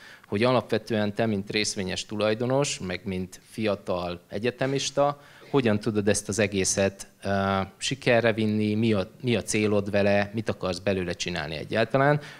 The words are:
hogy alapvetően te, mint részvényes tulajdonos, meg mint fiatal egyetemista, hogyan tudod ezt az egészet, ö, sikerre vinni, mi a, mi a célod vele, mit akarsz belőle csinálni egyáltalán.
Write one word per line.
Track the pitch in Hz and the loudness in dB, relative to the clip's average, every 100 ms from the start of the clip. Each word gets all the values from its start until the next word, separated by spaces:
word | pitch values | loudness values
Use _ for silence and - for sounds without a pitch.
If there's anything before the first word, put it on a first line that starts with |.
| - - - | -20 -20 -6
hogy | 101 | 0
alapvetően | 120 123 - 110 - 110 104 | 2 2 0 -4 0 0 0
te, | 101 113 | 0 0
mint | 101 98 | -2 -2
részvényes | 110 104 - 92 87 - | -2 -2 -4 -4 -6 -8
tulajdonos, | 107 104 110 123 135 143 - | -2 0 0 0 0 0 -4
meg | 92 90 | -6 -6
mint | 101 92 92 - - | -6 -6 -6 -12 -16
fiatal | - 107 98 - 90 87 87 - | -4 -2 -2 -2 -4 -4 -8 -10
egyetemista, | 104 120 - 135 139 - - 143 143 - - - | -4 -4 -2 -2 -2 -2 0 0 -2 -14 -20 -2
hogyan | 143 117 104 | 2 4 2
tudod | 120 104 101 | 2 2 2
ezt | 101 - | 2 0
az | 104 | 0
egészet, | 101 98 92 - 98 - - _ | 0 2 0 2 0 0 -14 _
ö, | 98 98 98 98 95 - | -2 0 2 0 -2 -6
sikerre | - 135 - 117 113 | -6 -2 2 4 4
vinni, | 107 110 107 107 | 2 0 2 0
mi | 107 117 | 2 2
a, | 107 110 - | 2 -2 -4
mi | 127 107 | 0 0
a | |
célod | - 110 104 104 101 | 0 0 2 2 2
vele, | 101 101 101 101 | 2 4 2 0
mit | 113 107 | -2 -4
akarsz | 95 92 87 | -4 -4 -2
belőle | 98 95 87 | -2 -2 -2
csinálni | 87 90 85 76 78 | -6 -6 -6 -6 -8
egyáltalán. | - 107 113 135 139 147 - - | -4 -2 2 4 4 2 -2 -16